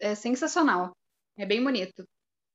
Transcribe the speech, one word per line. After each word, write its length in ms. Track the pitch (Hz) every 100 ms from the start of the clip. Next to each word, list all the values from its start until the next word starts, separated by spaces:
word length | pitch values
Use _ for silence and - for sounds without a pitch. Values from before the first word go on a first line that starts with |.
é 140 | 208
sensacional. 800 | 208 233 262 320 359 294 190 185 - _ _ _ -
É 80 | 196
bem 160 | 214
bonito. 420 | 262 240 180 - 180 _ _ _ _